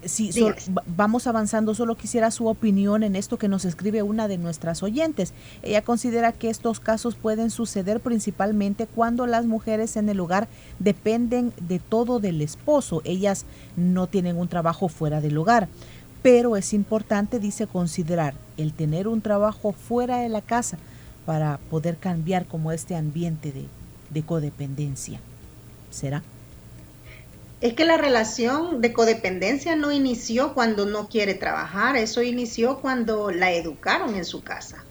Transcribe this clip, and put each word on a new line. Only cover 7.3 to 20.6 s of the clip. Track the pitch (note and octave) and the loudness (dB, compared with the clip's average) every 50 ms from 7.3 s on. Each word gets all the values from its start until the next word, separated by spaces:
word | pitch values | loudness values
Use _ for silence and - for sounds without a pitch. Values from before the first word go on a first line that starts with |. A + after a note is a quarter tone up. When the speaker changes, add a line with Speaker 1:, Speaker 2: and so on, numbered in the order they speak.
| A3 G#3+ A3+ A#3 | 0 0 0 -2
Speaker 1:
suceder | - - A#3 G#3 - G3+ F#3 F#3 G#3+ A#3+ | -2 -2 -6 -4 -2 -4 -2 0 -2 -2
principalmente | - B3+ A#3+ A3 G#3 G#3 - - F#3+ G#3 A3 G#3 G3+ G3+ G3+ - A3+ | 0 0 -2 0 0 -2 -2 -2 0 0 2 2 0 0 0 -2 -6
cuando | A3 - A3+ A3+ A#3 A#3 A#3+ B3+ | -6 0 0 0 2 2 0 0
las | A#3+ A#3 A3+ A#3+ A#3 | 2 2 2 2 2
mujeres | A3 A3+ - - A3 G#3+ A3 A3 - A3 | 0 0 0 0 0 0 0 -2 -2 0
en | G#3 G#3+ | 0 0
el | G#3 G3 | 0 0
hogar | F3+ D#3+ F3+ G3 A3 - - - - - - - | 0 2 0 0 0 -2 -8 -20 -18 -18 -10 0
dependen | F3+ G#3 G3 - - G#3+ A3 A#3 A#3+ A#3 A#3+ B3 B3 A#3+ A#3 - | 2 2 2 2 0 0 2 2 2 2 2 0 0 -2 -4 -6
de | F3 E3+ F#3 F3 | -4 -2 -2 -4
todo | - - - A3+ A#3+ A#3 B3 A#3+ | -2 0 0 2 2 2 0 0
del | G#3 G3 E3+ D#3 | 0 0 0 0
esposo. | D3 D3+ - - - - D4+ C#4+ - - F3+ D#3 - | -2 -2 -4 -6 0 2 4 4 4 2 -4 -4 -2
Ellas | - F3+ F#3+ G3 G3+ G3 - - - - - - - - | -2 -2 2 2 2 2 0 -4 -14 -16 -18 -18 -10 -2
no | F3 F3 F3+ F3+ F#3 F#3 | 0 2 4 4 2 0
tienen | F3+ - G3 F3+ F3+ E3+ E3+ | 0 0 0 0 2 0 0
un | F3 F3 | -2 -2
trabajo | - F3 E3 E3 E3 - G3 F3 | -2 0 0 0 0 2 -2 -2
fuera | - - D#3+ D3+ D3+ D#3 | -2 0 -2 0 0 0
del | D3 D3+ D3+ D3+ | 0 2 0 2
hogar. | D#3+ G3+ A#3 A#3 G3 - - - - - - - - - - - | 4 6 6 4 4 2 -6 -14 -18 -18 -18 -20 -20 -20 -20 4
Pero | - B3+ B3 A#3+ A#3+ B3 A3+ | 6 8 8 8 8 4 2
es | G3 F#3+ - | 0 0 0
importante, | - G#3 G3+ - A3 A3 G#3+ - A3 G3+ G3+ G#3 - - | 0 0 2 2 0 -2 0 2 0 0 2 0 -2 -2
dice, | G3+ G3+ - - A3 | -2 -2 -2 -4 -6
considerar | - - F#3 F3 E3+ - - F3+ D#3 F3 E3+ D#3 C#3+ C3+ - - - - - | -2 0 0 0 0 0 -2 -2 0 0 2 0 0 -2 -6 -14 -16 -6 -4
el | D#3 D#3 D3+ | -4 -4 -2
tener | - D#3+ D3+ D3+ E3 G3 A3 | 0 0 0 0 0 0 0
un | A3+ A3 | 0 -2
trabajo | G#3 A3 G#3 G3+ G3+ G#3+ G#3 - - G#3+ | 0 2 2 4 2 2 0 0 -4 -4
fuera | G3 - - - A#3 A#3+ B3 A#3+ B3+ B3 | -4 -4 -6 -2 0 0 0 0 0 0
de | A#3+ A#3 | 0 -2
la | A3 G#3+ | -2 -4
casa | G3+ - A#3 A#3+ | -2 0 -2 0